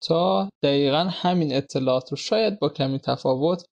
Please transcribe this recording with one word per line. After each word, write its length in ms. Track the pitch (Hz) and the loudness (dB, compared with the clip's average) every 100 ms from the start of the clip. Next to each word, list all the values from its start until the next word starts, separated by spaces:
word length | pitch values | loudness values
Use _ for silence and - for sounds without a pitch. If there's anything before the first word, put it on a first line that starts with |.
تا 480 | - 165 185 190 196 - | -2 0 2 0 -2 -2
دقیقاً 440 | 143 139 139 147 185 | 0 2 2 2 -2
همین 440 | - 180 180 151 131 | -2 0 2 0 -2
اطلاعات 560 | 139 143 131 127 - | -2 -2 0 0 -2
رو 60 | 143 | -8
شاید 420 | - 214 220 202 | -2 0 0 0
با 100 | 143 | -2
کمی 300 | - 135 135 | -2 -2 -2
تفاوت 640 | - 123 135 131 160 175 - | -4 -2 0 0 0 -2 -6